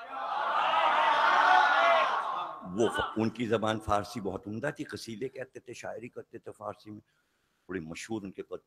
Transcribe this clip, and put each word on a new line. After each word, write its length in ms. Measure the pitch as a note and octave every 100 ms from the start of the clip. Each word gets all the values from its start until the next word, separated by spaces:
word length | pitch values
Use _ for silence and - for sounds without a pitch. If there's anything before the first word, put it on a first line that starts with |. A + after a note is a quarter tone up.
| - - - - - - - - - - - - - - - - - - - - - - - - - - F#2 F#2
वो 120 | A2
फ-, 300 | - - A2
उनकी 280 | A2 A2+ A#2
जबान 320 | A2 G#2+ A2
फारसी 420 | G#2+ G#2 G2+ A#2+
बहुत 260 | F#2+ F#2 G2+
उम्दा 240 | A2 C#3+
थी, 140 | D3
कसीदे 440 | C#3+ G#2 - A2 B2+
कहते 320 | C3 B2+ A#2+
थे, 140 | -
शायरी 340 | A2 F#2+ G2+ A#2+
करते 300 | A#2+ G#2+ A2+
थे 120 | -
फारसी 400 | G2+ G#2 G2 G#2+
में, 100 | G#2 _ _ _ _ _ _ -
बड़े 100 | F#2
मशहूर 420 | D#2 E2 - A2+
उनके 200 | F#2+ F#2
पास 180 | - F2